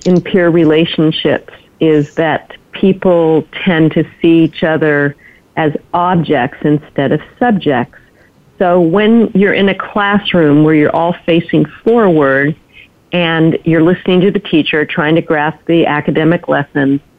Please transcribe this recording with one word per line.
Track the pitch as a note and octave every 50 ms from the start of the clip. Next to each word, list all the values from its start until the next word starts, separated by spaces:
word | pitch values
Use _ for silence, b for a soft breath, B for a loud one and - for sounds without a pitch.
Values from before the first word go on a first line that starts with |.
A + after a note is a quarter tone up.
| -
in | F3+ F3+ F3 E3
peer | - - G3 - E3+
relationships | D#3+ F3 E3 D#3 D#3 D#3 E3 D#3+ - - D#3+ D#3 D#3+ - - D#3+ C3 - - - - - _ _ _ -
is | D#3+ D#3+ D#3 D3+ C#3+ C#3+ -
that | - E3 D#3+ C#3 - - - - - _ _ -
people | - - F#3+ F#3+ F#3+ - F#3+ F3+ E3+ E3 D#3+ D#3+ D#3 - - - - -
tend | F#3+ F3 D#3+ D#3+ D#3 D3
to | E3+ D3+ D#3 - - -
see | E3 E3 E3 D#3+
each | D#3 - - -
other | D#3+ D#3+ D3+ D#3 D#3 D3 C#3+ C#3+ C#3+ C#3+ b b b b b b b - -
as | D#3+ D3+ C#3+ - - _ -
objects | F3 F3 F3+ F#3 F3 D3+ - D3+ C3+ A#2+ - - - -
instead | D3+ D3 D3 - - - - C#3 C3+ D3
of | D3+ - - - -
subjects. | B3 A#3+ G#3+ F3+ - C#3 C#3 B2 B2 - - - _ _ _ b b b b _ _ _ _ -
So | G3 F3+ F3 F#3
when | F3 E3 E3 G3+ G#3+ G#3+ A3+ A#3 A3 - -
you're | F#3+ G3+ G3 -
in | - G3 G3
a | F#3
classroom | F#3+ - - - G#3+ G3+ G3+ G3+ G3+ G3+ - - F3+ D#3+ D3 C#3+ D3 D3+
where | D#3 D#3+
you're | D3+ D3 - -
all | D#3+ E3 E3+ F3 - -
facing | - E3 E3+ E3+ - - F#3+ D#3 D3+ - - -
forward | A#3 A3+ A#3+ A3 F#3+ E3+ D#3 D3 C3+ C3+ C3+ C#3+ C#3+ D#3 - _ B B B B B B _ _ _ -
and | F3+ F3 E3 E3 E3 D#3+ D#3+ D3 - -
you're | E3 D#3+ E3 D#3+
listening | E3+ F#3 - - - F#3 F#3 F3
to | G3+
the | F3+ G3+
teacher, | - - - D#3 C#3+ - - D#3 D3+
trying | - - - D#3 D3+ D#3+
to | E3 E3
grasp | - E3 D3+ D3 D#3 D#3 - _
the | - E3+ E3 D#3
academic | - C#3+ D3 C#3+ - D3 D#3 D#3+ D#3+ E3+ F3 - -
lesson, | D3 C#3+ C#3 - - D3 C#3 C3+ C#3 C#3 - _ _